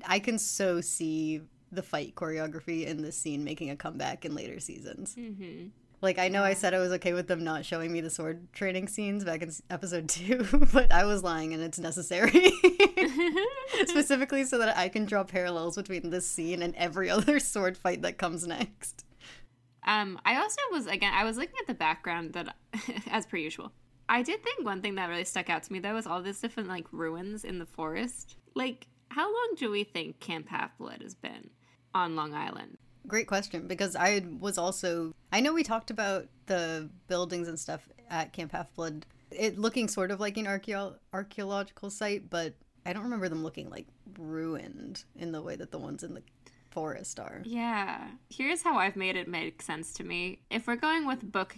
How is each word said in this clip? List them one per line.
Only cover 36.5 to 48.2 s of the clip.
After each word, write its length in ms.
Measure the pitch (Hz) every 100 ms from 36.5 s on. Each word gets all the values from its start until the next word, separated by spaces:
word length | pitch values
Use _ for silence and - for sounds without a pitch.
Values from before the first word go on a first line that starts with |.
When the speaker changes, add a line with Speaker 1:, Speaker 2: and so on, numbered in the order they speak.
| 185 165 160 156 - -
Speaker 1:
buildings 420 | 180 175 175 170
and 100 | 165
stuff 280 | - 160 - - -
at 240 | 170 -
Camp 200 | - 160
Half-Blood, 520 | 165 165 - 165 156 - - _
it 280 | - 214 185
looking 300 | 226 247 214
sort 220 | 208 185
of 100 | 196
like 160 | 208 208
an 80 | 208
archeo-, 480 | 196 196 196 196 180 _
archaeological 800 | 196 202 - 196 202 202 - 202
site, 400 | - 214 202 -
but 240 | 170 165 - _ _ -
I 60 |
don't 80 | 196
remember 240 | 233 233 185
them 140 | 160
looking, 260 | 160 - -
like, 160 | - - _ - 185
ruined 880 | 156 160 165 156 - - - 190 - -
in 160 | 170
the 100 | 160
way 140 | 165 156
that 140 | -
the 80 | 160
ones 240 | 143 -
in 120 | -
the 80 | - - _ - - _
forest 480 | - 156 - 185 -
are. 220 | - -
Speaker 2:
Yeah. 640 | 226 233 233 214 196 - - 254